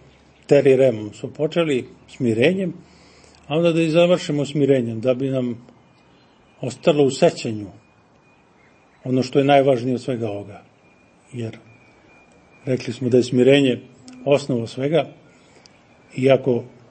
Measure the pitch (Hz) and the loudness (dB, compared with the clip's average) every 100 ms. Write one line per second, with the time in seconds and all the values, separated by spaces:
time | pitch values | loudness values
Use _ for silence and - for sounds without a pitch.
0 | - _ _ _ - 143 135 131 131 110 | -20 _ _ _ 2 4 6 4 4 0
1 | 107 - 123 110 156 175 160 131 - - | -8 -12 -16 -6 -4 -2 -2 -2 -6 -18
2 | _ - 123 110 139 190 185 - - _ | _ -4 -2 2 2 0 -6 -8 -20 _
3 | _ _ _ _ - 147 170 165 165 160 | _ _ _ _ -6 0 0 0 0 2
4 | 175 180 - 147 139 151 135 135 117 113 | 2 2 0 -4 -4 -2 2 2 0 -4
5 | 127 123 135 131 123 117 - _ _ _ | -2 -2 -2 -4 -4 -8 -16 _ _ _
6 | _ _ _ _ _ _ 127 - - 147 | _ _ _ _ _ _ -12 -2 0 2
7 | 139 - 170 - 123 107 98 - _ _ | 2 2 0 0 -8 -8 -12 -18 _ _
8 | _ _ _ _ _ _ _ _ _ _ | _ _ _ _ _ _ _ _ _ _
9 | 131 127 120 147 139 139 135 127 123 120 | -4 -2 0 0 4 4 4 0 -2 -4
10 | - 120 113 101 101 98 _ _ _ _ | -6 -6 -6 -8 -12 -18 _ _ _ _
11 | _ _ _ 120 113 113 _ _ _ _ | _ _ _ -12 -12 -12 _ _ _ _
12 | _ _ _ _ _ _ - 127 - 113 | _ _ _ _ _ _ -6 -6 -6 -6
13 | 127 123 120 123 123 143 139 117 - _ | 2 2 2 2 4 4 2 -2 -8 _
14 | - - 139 143 - 123 113 131 139 160 | -20 -10 0 0 0 -6 -6 -6 -2 -2
15 | 127 - _ _ _ _ _ _ _ _ | -4 -12 _ _ _ _ _ _ _ _
16 | _ 135 131 131 135 117 - - _ | _ -2 2 2 0 -4 -6 -20 _